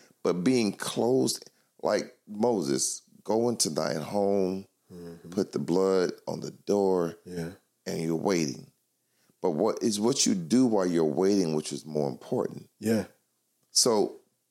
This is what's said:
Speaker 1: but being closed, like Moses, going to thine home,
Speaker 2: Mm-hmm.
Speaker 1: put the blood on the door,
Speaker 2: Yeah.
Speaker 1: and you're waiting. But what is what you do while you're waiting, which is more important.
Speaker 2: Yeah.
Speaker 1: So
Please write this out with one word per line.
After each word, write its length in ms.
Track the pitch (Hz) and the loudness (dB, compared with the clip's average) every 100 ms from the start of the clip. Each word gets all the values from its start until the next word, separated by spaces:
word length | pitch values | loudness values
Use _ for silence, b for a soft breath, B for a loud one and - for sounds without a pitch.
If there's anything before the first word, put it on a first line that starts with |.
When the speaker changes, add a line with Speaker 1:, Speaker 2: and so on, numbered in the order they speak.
| b _ | b _
Speaker 1:
but 200 | - 87 | -2 0
being 300 | 92 127 107 | 2 4 2
closed, 760 | - - - 117 131 127 - - _ _ _ | -2 -4 0 2 2 2 -2 -10 _ _ _
like 320 | - 104 - - - | -2 0 -2 -12 -14
Moses, 760 | 104 117 110 69 65 - - - - | 0 2 2 0 0 -2 -6 -12 -12
going 340 | - 110 120 113 | -2 0 2 0
to 120 | - | -2
thine 320 | 78 78 78 | 0 -2 -2
home, 640 | 76 101 98 101 92 95 98 _ _ | -2 0 2 2 0 -2 -8 _ _
Speaker 2:
Mm-hmm. 360 | 90 85 85 85 | -18 -16 -16 -6
Speaker 1:
put 220 | 95 90 | -4 -2
the 80 | - | -2
blood 520 | 73 87 95 95 87 - - | 0 2 4 2 2 -2 -8
on 140 | 80 | -8
the 100 | - | -8
door, 640 | - - 101 98 92 85 85 - | -8 -2 2 2 2 0 -6 -12
Speaker 2:
Yeah. 240 | 87 82 92 _ _ - | -8 -8 -10 _ _ -8
Speaker 1:
and 140 | 95 | -4
you're 140 | 82 80 | -2 -2
waiting. 560 | 101 90 73 58 - _ _ _ _ _ _ _ | 0 0 -2 -6 -16 _ _ _ _ _ _ _
But 100 | 92 | -2
what 300 | 76 107 - | 0 0 0
is 160 | 117 101 | -2 0
what 260 | 110 139 - | 0 2 0
you 60 | 98 | 0
do 300 | 82 120 127 | 2 2 4
while 180 | 107 90 | 4 2
you're 160 | 82 78 | 2 2
waiting, 500 | 71 95 101 85 78 | 2 2 2 2 -2
which 160 | - | -4
is 120 | 71 78 | -10 -6
more 220 | 76 71 | -4 -2
important. 580 | 62 - 127 - - - _ | -4 -4 -4 -4 -6 -18 _
Speaker 2:
Yeah. 260 | 107 113 98 _ _ _ _ _ _ | -2 -2 -2 _ _ _ _ _ _
Speaker 1:
So 460 | - 131 107 92 - _ _ _ | 0 2 2 0 -4 _ _ _